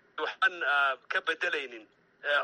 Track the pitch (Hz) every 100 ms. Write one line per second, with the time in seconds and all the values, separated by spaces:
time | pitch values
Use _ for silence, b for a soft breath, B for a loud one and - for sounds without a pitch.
0 | _ - 156 - 185 175 151 143 143 131
1 | - 185 170 160 180 156 131 117 - _
2 | _ _ - -